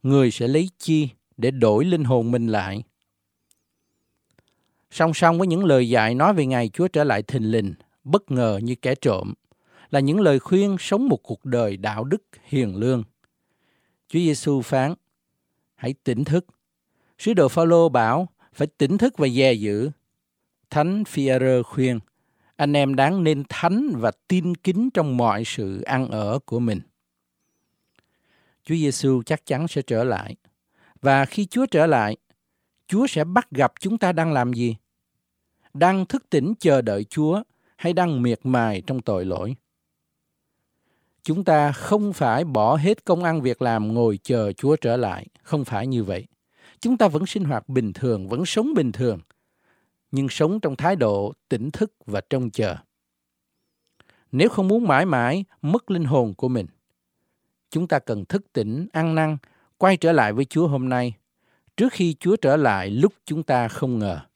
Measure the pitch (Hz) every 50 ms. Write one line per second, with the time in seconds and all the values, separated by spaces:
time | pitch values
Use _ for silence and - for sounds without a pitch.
0 | - 131 139 139 135 123 - - 120 120 135 156 175 185 _ _ - - 160 156
1 | 151 131 - _ _ _ _ - 110 127 135 131 120 110 104 107 143 180 180 170
2 | 151 120 131 123 113 117 123 123 117 113 110 104 95 95 98 104 117 _ _ _
3 | _ _ _ _ _ _ _ _ _ _ _ _ _ _ _ _ _ _ _ _
4 | _ _ _ _ _ _ _ _ _ _ _ _ _ _ _ _ _ _ - -
5 | 165 165 156 - 180 165 170 165 190 185 160 175 202 175 143 131 123 117 123 117
6 | 107 110 120 127 147 185 208 175 147 131 131 123 120 107 - - 175 185 - 156
7 | 147 143 113 101 101 - - 131 110 110 110 113 104 98 - _ _ _ _ _
8 | _ 131 156 202 _ _ 139 127 120 110 104 98 110 120 127 - - 127 131 -
9 | - 139 104 92 95 98 98 _ _ _ _ _ _ _ _ _ - _ - 143
10 | 135 135 156 208 208 165 139 131 - - 185 185 202 202 196 180 - - 202 202
11 | 262 277 165 - _ - 117 - _ 135 123 120 117 104 98 95 95 107 104 107
12 | 113 135 165 214 _ _ - - _ - - 135 123 107 92 95 107 123 131 120
13 | 107 _ _ _ _ _ _ _ _ _ _ _ _ _ _ _ _ _ _ _
14 | _ _ - 165 175 160 147 127 - 156 143 135 117 - - 135 131 143 175 _
15 | _ _ _ _ _ _ _ _ _ _ _ _ _ _ _ _ - 123 139 _
16 | _ - 123 110 147 143 147 175 - _ _ _ _ _ _ _ _ _ _ _
17 | _ _ _ _ - 214 233 185 156 131 - 170 165 165 170 170 165 165 127 127
18 | 113 110 123 156 185 175 _ _ _ _ _ - 160 147 _ _ 143 139 180 202
19 | 226 262 254 - 151 135 120 127 135 135 123 107 104 104 101 104 117 151 147 _
20 | _ _ _ _ _ _ _ _ _ _ _ _ _ _ - 151 151 170 190 208
21 | 214 - - - 139 135 131 127 127 131 131 127 120 - - - 131 127 123 113
22 | 104 _ _ _ _ _ _ _ _ _ _ _ 156 143 147 143 143 135 135 131
23 | 135 147 185 196 175 156 156 139 143 - - - - 170 185 220 285 302 196 123
24 | 113 113 - _ _ _ 185 185 165 180 175 - _ 190 180 190 233 262 - -
25 | 160 147 127 123 120 113 101 104 113 - - - 107 95 95 98 - - - 127
26 | 131 117 110 110 104 101 113 139 _ - - 117 123 117 104 92 - _ _ _
27 | _ _ _ _ _ _ _ _ _ _ _ _ _ _ _ _ _ _ _ _
28 | _ _ _ _ _ _ _ _ _ _ _ _ _ - 165 165 151 143 131 -
29 | - 139 131 127 117 - 156 147 _ - 139 131 160 170 - 151 131 - 123 110
30 | 123 127 113 92 104 - - _ _ _ _ _ _ _ _ _ _ _ _ _
31 | - 139 135 135 139 131 - - 208 180 - 240 262 - - 165 160 165 151 123
32 | 107 104 107 - _ _ _ _ _ _ _ _ _ _ _ _ _ _ 180 202
33 | 262 277 - 165 151 165 180 240 247 _ 151 131 139 123 _ - - 190 220 226
34 | - 180 175 160 165 165 151 135 123 123 123 117 120 120 113 107 _ _ _ _
35 | _ _ _ _ _ _ _ _ _ _ _ _ _ _ _ 139 170 180 190 196
36 | 185 - - 269 _ _ - 151 127 170 220 - - 175 139 135 120 110 101 101
37 | 110 - - 156 151 156 175 202 220 _ _ _ _ _ _ _ - 175 175 175
38 | 180 175 156 127 120 120 117 - _ 127 127 123 117 113 104 92 - - 131 131
39 | - - 107 92 90 95 87 92 90 107 131 - _ _ _ _ _ _ _ _
40 | _ _ _ _ _ _ _ _ _ _ _ _ _ _ _ _ _ _ _ _
41 | _ _ _ _ _ - 156 175 190 180 160 151 147 147 139 - - - 208 214
42 | 208 202 180 - 151 123 110 127 175 165 135 110 107 113 139 156 143 190 214 -
43 | _ - 180 170 180 170 160 160 131 131 120 _ 131 120 117 110 107 107 110 117
44 | 120 113 104 95 _ - 131 117 110 104 95 - - 139 151 151 - - 117 123
45 | 120 101 87 90 - - _ _ _ - - 151 135 - 123 101 110 135 131 120
46 | 107 92 95 90 - - _ _ _ _ _ _ _ - _ _ - 233 262 226
47 | 226 196 143 151 - - - 214 190 147 143 110 - - 131 127 117 107 90 -
48 | 127 127 117 101 92 95 107 127 185 - - 214 226 285 320 220 151 127 101 101
49 | 127 123 107 87 - _ _ _ _ _ _ _ _ _ _ _ _ _ _ _
50 | _ _ - 135 139 135 - - 156 160 196 220 - 160 135 - 135 170 196 175
51 | 127 107 104 101 101 104 - _ _ _ 135 113 113 143 - - 220 214 _ _
52 | _ - 104 98 - _ - 131 127 117 - - 113 98 87 - _ _ _ _
53 | _ _ _ _ _ _ _ _ _ _ _ _ _ _ _ _ _ _ _ _
54 | _ _ _ _ _ _ - 127 170 233 226 - 190 185 208 233 240 - 143 135
55 | 170 190 151 127 117 120 147 185 196 _ _ _ - 143 175 240 _ - 196 175
56 | 160 127 147 139 120 110 95 - - 123 127 120 95 80 _ _ _ _ _ _
57 | _ _ _ _ _ _ _ _ _ _ _ _ _ _ - 160 175 165 165 139
58 | - - 117 104 95 - - 202 202 _ _ - 107 107 113 139 175 214 _ 160
59 | 160 165 160 160 160 156 156 139 _ _ _ _ _ _ _ _ - 190 196 170
60 | - 165 170 147 117 104 104 117 139 127 - 156 165 165 143 135 127 127 127 123
61 | 123 123 110 _ _ _ _ _ _ _ _ _ _ _ _ - 214 262 - -
62 | 190 170 156 _ - 180 208 226 - 139 139 156 147 123 101 98 92 98 101 117
63 | 147 - - _ _ - 156 156 156 - 139 123 120 113 - - - 131 123 113
64 | 104 98 87 73 - _ _